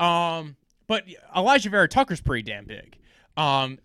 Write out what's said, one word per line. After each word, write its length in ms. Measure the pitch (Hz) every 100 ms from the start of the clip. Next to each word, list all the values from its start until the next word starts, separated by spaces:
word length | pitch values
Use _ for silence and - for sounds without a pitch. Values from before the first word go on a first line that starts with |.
Um, 560 | 175 170 170 165 156 139 _ _ -
but 160 | 220 185 170 - 160
Elijah 340 | 208 277 202
Vera 160 | 202 170
Tucker's 340 | 262 269 175
pretty 220 | - 123
damn 220 | 107 104
big. 320 | 101 107 - - _ _ _ -
Um, 420 | 151 139 131 131